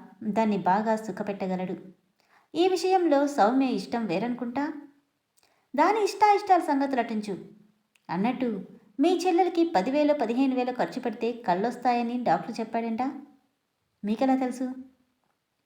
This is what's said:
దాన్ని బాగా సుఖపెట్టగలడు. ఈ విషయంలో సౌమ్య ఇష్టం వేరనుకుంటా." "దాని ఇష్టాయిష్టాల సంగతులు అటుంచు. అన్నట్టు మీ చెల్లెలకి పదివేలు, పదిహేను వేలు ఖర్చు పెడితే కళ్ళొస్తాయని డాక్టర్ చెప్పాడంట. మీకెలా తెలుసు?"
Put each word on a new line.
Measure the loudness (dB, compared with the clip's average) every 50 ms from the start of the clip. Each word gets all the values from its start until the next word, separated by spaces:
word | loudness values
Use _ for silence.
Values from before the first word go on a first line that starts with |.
| -10 -16 -16 -10 -6
దాన్ని | -4 0 0 2 0 0 0
బాగా | 2 2 2 2 2 0 -2
సుఖపెట్టగలడు. | -2 -4 -8 -8 -8 -6 -8 -6 -6 -4 -4 -4 -4 -4 -6 -6 -8 -10 -16 -20 _ _ _ _ _ _ _ _ _ _ _ 0
ఈ | 2 2 2
విషయంలో | 2 2 2 2 2 4 4 4 4 4 2
సౌమ్య | 2 2 4 4 4 4 4 2 2
ఇష్టం | 0 -2 -4 -4 -6 -4 -2
వేరనుకుంటా." | -2 -2 -2 -2 -4 -4 -6 -6 -6 -4 -4 -4 -4 -6 -8 -14 -20 _ _ _ _ _ _ _ _ _ _ _ _ _ _ _ _ 0
"దాని | 2 2 4 4 2 0
ఇష్టాయిష్టాల | 0 2 4 4 4 4 4 4 4 4 4 4
సంగతులు | 2 0 0 0 0 0 -2
అటుంచు. | -2 -2 -2 -6 -4 -6 -8 -10 -10 -16 -20 -20 _ _ _ _ _ _ _ _ _ -6
అన్నట్టు | -2 0 0 0 0 0 -2 -2 -2 -4 -8 -12 -18 -20 _ _ _ 0
మీ | 2 2 2
చెల్లెలకి | 2 2 2 4 4 2 2 2 0 0
పదివేలు, | 2 2 0 0 2 2 2 4 4 2
పదిహేను | 2 0 -2 0 0 0 0 0
వేలు | 0 -2 -2 -2
ఖర్చు | -4 -4 -4 -4 -6
పెడితే | -6 -6 -6 -4 -4 -6 -6 -4 -2
కళ్ళొస్తాయని | -2 -2 0 -2 -4 -4 -2 -2 0 0 0 0 -2 -4 -2 0
డాక్టర్ | 0 0 0 0 -4 -8
చెప్పాడంట. | -8 -6 -6 -4 -4 -4 -4 -4 -4 -4 -4 -6 -8 -14 -20 _ _ _ _ _ _ _ _ _ _ _ _ _ _ -4
మీకెలా | -2 0 2 2 2 2
తెలుసు?" | 2 0 -2 -4 -4 -6 -6 -6 -10 -14 -20 _ _ _ _ _ _ _ _ _ _ _ _ _ _ _